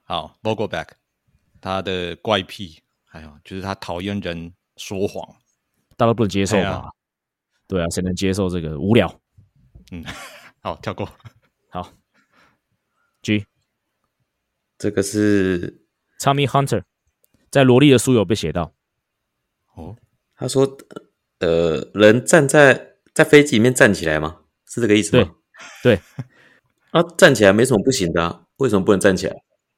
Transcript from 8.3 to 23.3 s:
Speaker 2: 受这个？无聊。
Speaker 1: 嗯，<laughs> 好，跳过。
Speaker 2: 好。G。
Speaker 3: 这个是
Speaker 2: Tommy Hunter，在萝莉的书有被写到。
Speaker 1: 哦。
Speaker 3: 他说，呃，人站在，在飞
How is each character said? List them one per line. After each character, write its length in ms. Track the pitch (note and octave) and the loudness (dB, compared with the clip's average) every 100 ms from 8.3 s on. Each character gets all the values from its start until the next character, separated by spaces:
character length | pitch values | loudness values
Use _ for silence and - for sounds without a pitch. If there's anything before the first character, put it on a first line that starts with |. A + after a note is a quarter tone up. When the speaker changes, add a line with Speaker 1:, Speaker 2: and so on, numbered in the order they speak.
Speaker 2:
受 160 | F#2+ F#2 | -4 -4
这 140 | F2+ | -6
个？ 180 | D#2 D2+ | -8 -8
无 140 | F#2 | 0
聊。 260 | A2+ E2+ - _ _ _ _ _ - _ | 2 0 -6 _ _ _ _ _ -20 _
Speaker 1:
嗯， 140 | F2 D2+ - - | -18 -16 -18 -20
<laughs> 280 | - - _ | -20 -20 _
好， 140 | G#2 D#2+ | -12 -10
跳 180 | - | -12
过。 160 | F#2 G2+ _ - _ _ _ _ | -10 -12 _ -20 _ _ _ _
Speaker 2:
好。 220 | F#2 F2+ _ _ _ _ _ _ _ _ _ _ _ _ _ | -14 -14 _ _ _ _ _ _ _ _ _ _ _ _ _
G。 220 | - G#2+ G2+ _ _ _ _ _ _ _ _ _ _ _ _ _ | -4 -4 -6 _ _ _ _ _ _ _ _ _ _ _ _ _
Speaker 3:
这 140 | G#2 | -6
个 100 | G2+ | -4
是 800 | F#2+ G#2+ G#2 G2+ F#2+ F2+ F2+ - _ _ _ _ | -4 0 0 2 0 -4 -6 -16 _ _ _ _
Speaker 2:
Tommy 260 | - C#3 C#3 | -2 -2 0
Hunter， 380 | C#3+ C#3 G#2+ - _ _ _ _ _ _ | -2 -2 -6 -8 _ _ _ _ _ _
在 140 | C#3+ | 2
萝 160 | C3 B2 | 4 6
莉 100 | D3 | 6
的 80 | B2+ | 4
书 160 | - | 4
有 100 | B2 | 0
被 120 | F#2 G#2+ | 0 -2
写 160 | D#2+ | -4
到。 200 | E2 E2+ _ _ _ _ _ _ _ _ _ _ - | -6 -8 _ _ _ _ _ _ _ _ _ _ -20
Speaker 1:
哦。 200 | D#2+ A2 _ _ _ _ | -20 -20 _ _ _ _
Speaker 3:
他 120 | C3 | -6
说， 300 | C3+ C3+ - - - _ _ _ _ | -2 -2 -4 -20 -20 _ _ _ _
呃， 500 | F2 E2 E2+ D2+ - G2 | -2 0 0 -2 -6 4
人 280 | G#2+ A#2 | 4 4
站 240 | B2 F3 C#3 | 4 2 4
在， 460 | D#3 C#3+ A#2 - _ _ | 6 6 4 -2 _ _
在 120 | - | -2
飞 200 | D3+ | 6